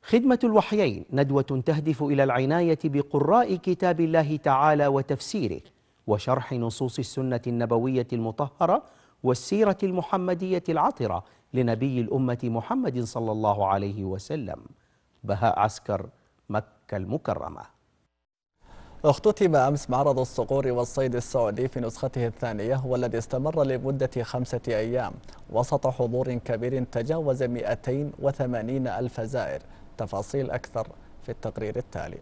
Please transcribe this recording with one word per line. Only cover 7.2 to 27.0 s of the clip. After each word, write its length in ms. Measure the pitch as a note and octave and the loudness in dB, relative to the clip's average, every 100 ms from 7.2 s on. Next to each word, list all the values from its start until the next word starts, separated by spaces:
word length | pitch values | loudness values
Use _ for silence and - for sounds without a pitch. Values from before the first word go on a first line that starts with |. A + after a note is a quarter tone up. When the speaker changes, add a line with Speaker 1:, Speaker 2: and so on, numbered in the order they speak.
| C3 A#2+ A#2+ | -4 -2 -2
Speaker 1:
النبوية 600 | A#2+ A#2 A#2 B2 C3 A#2+ | -2 2 2 2 0 -2
المطهرة 720 | A#2+ A2+ G#2+ C#3+ _ E3+ A3 - - _ _ | -2 -4 -2 -6 _ 2 2 0 -20 _ _
والسيرة 540 | B2 B2 - G3+ G#3+ F#3+ | 0 0 0 2 4 2
المحمدية 800 | G3 F3+ E3 F#3+ F3+ F3 F#3 F3+ F3 | 0 -2 -2 -2 0 -2 0 -2 0
العطرة 540 | E3 F#3+ - A2 F2+ - _ _ | 2 2 0 -4 -4 -8 _ _
لنبي 480 | B2+ A#2+ A2+ C3+ B2+ | 0 0 2 0 0
الأمة 360 | A2+ C3+ B2+ A#2+ | 0 0 0 -2
محمد 600 | B2 A2+ - C4 A#3 B2 | -2 -4 -2 -2 -2 -2
صلى 280 | A2+ A#2 A2+ | -4 -4 -2
الله 360 | G#2+ G#2+ G2+ G2 | 0 2 2 2
عليه 360 | G2 G2+ G2+ | 2 0 -4
وسلم. 560 | F#2+ F#2+ - D3+ A2+ C2+ A1 - _ _ _ _ | -6 -6 -6 -8 -8 -10 -14 -20 _ _ _ _
بهاء 360 | G#2+ G2+ A#2 - | -4 0 2 4
عسكر، 500 | G#2+ - - G2 G#2+ _ _ _ _ | 2 0 -4 -4 -4 _ _ _ _
مكة 480 | G#2 - _ _ G2+ | -4 -4 _ _ -6
المكرمة. 640 | F#2+ C#3 - G#2 D2+ - - _ _ _ _ _ _ _ _ _ - - - - D3+ | -4 -4 -2 -4 -6 -12 -18 _ _ _ _ _ _ _ _ _ -20 -20 -20 0 2
Speaker 2:
اختتم 500 | C#3 G#3+ G#3 F#3+ D3+ | 4 2 4 4 6
أمس 340 | C3 C#3+ - | 4 2 0
معرض 300 | B2 C#3+ C3 | 2 2 2
الصقور 480 | B2+ - A2 C#3 C3+ | 0 -2 0 0 0
والصيد 480 | A#2+ B2 - C3 B2 | 0 -2 0 0 0
السعودي 520 | - C3 A2+ G#2 C3 | -2 0 0 0 -4
في 120 | - | -2
نسخته 480 | A#2 - C3+ - A#2+ | -6 -4 -6 -2 -4
الثانية، 540 | - B2 G#2+ G#2+ C3 C3 | -2 -6 -4 -2 -2 0
والذي 320 | B2 B2 A#2 | -2 0 -2
استمر 460 | A2+ B2+ C#3+ D#3+ | -4 -2 -2 2
لمدة 600 | C#3 C3 C3+ C#3 C3 B2+ | 2 0 -2 -2 -2 -2
خمسة 380 | A2+ B2 B2 A#2+ - | -4 -4 -4 -4 -2
أيام 460 | A2 A2+ B2+ G#2 - - - - | -2 0 -2 -4 -8 -16 -20 -4
وسط 380 | A2+ B2 C#3+ C3 | -2 0 2 0
حضور 460 | B2+ A#2+ B2 B2+ | 0 0 0 0
كبير 500 | B2 - A#2 B2 C3 | -2 -2 -2 0 -2
تجاوز 600 | B2 A#2+ | -2 -4